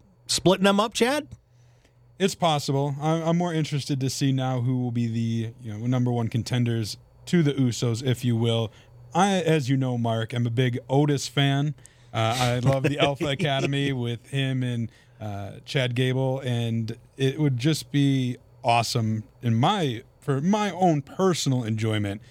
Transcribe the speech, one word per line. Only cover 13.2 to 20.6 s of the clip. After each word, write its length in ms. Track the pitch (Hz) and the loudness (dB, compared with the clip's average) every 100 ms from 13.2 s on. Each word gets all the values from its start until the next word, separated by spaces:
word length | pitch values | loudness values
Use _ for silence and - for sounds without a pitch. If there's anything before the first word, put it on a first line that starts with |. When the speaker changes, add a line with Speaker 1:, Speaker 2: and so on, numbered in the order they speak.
| 156 | -2
Speaker 1:
<laughs> 40 | |
Speaker 2:
Academy 640 | 139 151 135 135 139 139 | -2 0 0 0 0 -2
with 340 | 131 120 117 - | -2 -4 -6 -6
him 360 | 139 135 131 | -4 -2 -2
and, 280 | 127 120 113 - _ - | -2 -4 -6 -10 _ -14
uh, 300 | 107 101 101 104 | -10 -10 -10 -14
Chad 320 | - 143 123 120 | -4 -2 0 0
Gable, 460 | 127 127 131 131 | 0 2 0 -2
and 560 | 127 120 117 113 113 117 - - | -2 -2 -2 -2 -4 -8 -14 -2
it 240 | 135 139 | -2 2
would 160 | 151 123 | 0 2
just 340 | 139 151 - | 0 -2 -2
be 460 | 143 139 135 123 123 - - 120 | 0 2 2 0 -6 -12 -6 2
awesome 580 | 120 113 127 110 110 - - | 2 2 0 0 -2 -6 -6
in 140 | 123 113 | 0 2
my, 480 | 147 208 147 113 - _ | 2 2 -2 -4 -12 _
for 220 | - 135 | -4 -2
my 300 | 165 214 | 0 0